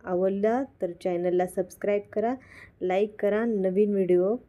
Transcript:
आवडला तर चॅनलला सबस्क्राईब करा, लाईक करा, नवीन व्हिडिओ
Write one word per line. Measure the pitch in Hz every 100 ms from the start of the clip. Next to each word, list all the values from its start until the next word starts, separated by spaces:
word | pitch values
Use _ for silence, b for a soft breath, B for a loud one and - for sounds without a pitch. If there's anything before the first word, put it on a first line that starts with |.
आवडला | - 180 190 196 214 240 269 -
तर | 180 175
चॅनलला | 185 175 180 180 180
सबस्क्राईब | - 180 - 196 208 202
करा, | 214 226 262 B B B _
लाईक | 185 185 214 214
करा, | 202 208
नवीन | 233 208 185 185 208
व्हिडिओ | 202 180 180 185 247